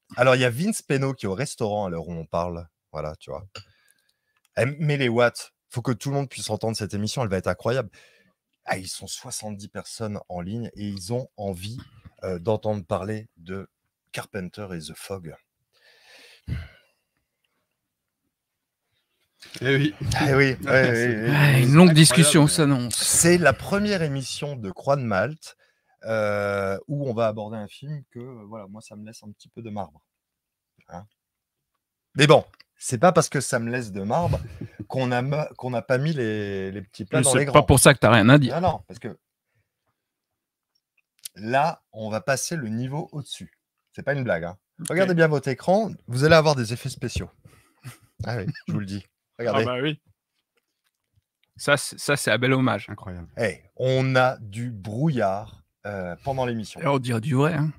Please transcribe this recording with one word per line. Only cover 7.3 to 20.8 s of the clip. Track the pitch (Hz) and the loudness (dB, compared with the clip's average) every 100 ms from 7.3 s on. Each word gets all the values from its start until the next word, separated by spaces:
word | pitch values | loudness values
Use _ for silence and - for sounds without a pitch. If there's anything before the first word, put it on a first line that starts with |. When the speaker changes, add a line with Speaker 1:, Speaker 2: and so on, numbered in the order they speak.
| 92 | -2
Speaker 1:
être | 95 | -2
incroyable. | 90 117 131 110 - - _ _ _ _ _ - | -2 -2 -2 -4 -12 -20 _ _ _ _ _ -8
Ah, | 92 | -6
ils | 92 | -6
sont | - 98 | -14 -14
soixante-dix | - 131 - 107 101 101 | -14 -12 -12 -12 -12 -14
personnes | 98 - - 110 101 - | -14 -14 -10 -8 -8 -10
en | 90 | -10
ligne | 87 117 107 | -8 -8 -10
et | - 104 | -10 -10
ils | 98 87 | -8 -6
ont | 120 131 - | -6 -8 -8
envie, | 101 90 101 127 - - - - | -8 -8 -10 -14 -16 -20 -20 -12
euh, | 95 90 | -8 -6
d'entendre | 90 107 107 104 87 | -2 -2 -2 -6 -4
parler | 95 98 107 110 _ | -6 -4 -8 -12 _
de | 85 95 85 _ _ _ _ | -14 -14 -14 _ _ _ _
Carpenter | - - 104 90 - 101 | -14 -12 -10 -10 -12 -12
et | 87 | -12
The | 76 80 | -12 -16
Fog. | - 95 80 - _ _ _ _ _ _ _ - - - - - - _ _ _ _ _ _ _ _ _ _ _ _ _ _ _ _ _ _ _ _ _ _ _ _ _ _ _ - - | -12 -12 -12 -18 _ _ _ _ _ _ _ -20 -20 -20 -10 -10 -10 _ _ _ _ _ _ _ _ _ _ _ _ _ _ _ _ _ _ _ _ _ _ _ _ _ _ _ -20 -6
Speaker 2:
Eh | 123 139 | 0 2
oui. | 147 - - - 147 | 2 -2 -4 0 4
Speaker 1:
Eh | |
oui, | 135 135 120 | 4 4 2
Speaker 2:
<laughs> | |
Speaker 1:
ouais, | |
Speaker 2:
C'est | - | 2
Speaker 1:
ouais, | 131 | 4